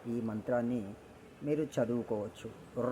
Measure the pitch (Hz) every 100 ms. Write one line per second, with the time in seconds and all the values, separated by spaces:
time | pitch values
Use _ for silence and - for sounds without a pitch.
0 | 120 120 113 107 104 123 117 123 98 104
1 | - - - - 143 147 151 - 113 120
2 | 110 107 104 - 113 - - 127 123